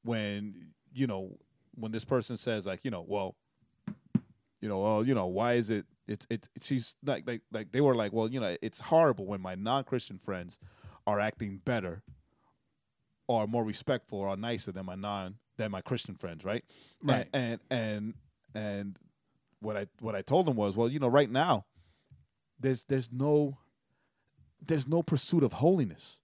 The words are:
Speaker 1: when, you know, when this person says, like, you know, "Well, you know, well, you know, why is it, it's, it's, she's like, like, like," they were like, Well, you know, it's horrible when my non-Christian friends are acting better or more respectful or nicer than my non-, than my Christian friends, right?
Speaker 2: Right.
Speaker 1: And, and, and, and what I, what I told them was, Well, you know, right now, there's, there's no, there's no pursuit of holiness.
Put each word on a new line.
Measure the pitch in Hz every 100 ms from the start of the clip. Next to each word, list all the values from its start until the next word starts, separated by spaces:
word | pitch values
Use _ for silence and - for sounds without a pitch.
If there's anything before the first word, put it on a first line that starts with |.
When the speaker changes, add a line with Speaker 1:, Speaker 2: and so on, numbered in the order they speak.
Speaker 1:
when, | 117 117 104 101 104 90 78 _ _
you | 127 131
know, | 98 95 98 _ _ _
when | - 110
this | 110
person | - 131 117 117
says, | - 110 95
like, | 92
you | 131
know, | 95 87
"Well, | 101 95 - _ _ _ _ - - _ - - _ _ _
you | 107
know, | 98
well, | 104 107 120
you |
know, | 123 90
why | 95 120
is | 120 107
it, | 110 - _ -
it's, | 107 -
it's, | 113 - -
she's | - 135 117 -
like, | 139 107 -
like, | 117 _
like," | 110 110
they | 123
were | 143
like, | 120 104
Well, | 113 113
you | 131
know, | 104 87
it's | 107 -
horrible | - 165 160 107 95
when | 101
my | 92
non-Christian | 92 107 135 131 127 - 92
friends | - 92 87 - - - - - -
are | 104
acting | 107 - 107 98
better | 131 117 92 90 - - _ _ _ _ _ _ _ _ _ _ -
or | 117 107
more | 120
respectful | 110 104 - 123 _ 104
or | 98 98
nicer | 113 113 104
than | 92
my | 95 92
non-, | 101 101 92 104 _ -
than | 107
my | 95
Christian | - 123 -
friends, | 90 90 82
right? | 92 117 _ - - _
Speaker 2:
Right. | 139 120 -
Speaker 1:
And, | 139 120 117 _
and, | 127 110 107 107 - _ _ _
and, | 107
and | 107 101 101 92 _ _ _ _ _ _
what | 107 104
I, | 101 _
what | 110
I | 101
told | - 151 170
them | 117
was, | 104 98
Well, | 117
you | 147
know, | 127
right | 135 135
now, | 123 170 113 - _ _ _ _ - _ _ _ _
there's, | 135 127
there's | - 135 120
no, | 123 143 147 147 139 _ _ _ _ _ _ _ _ _ _ 156
there's | 160 131
no | 170
pursuit | 170 151 - 170
of | 135
holiness. | - 151 190 113 - - -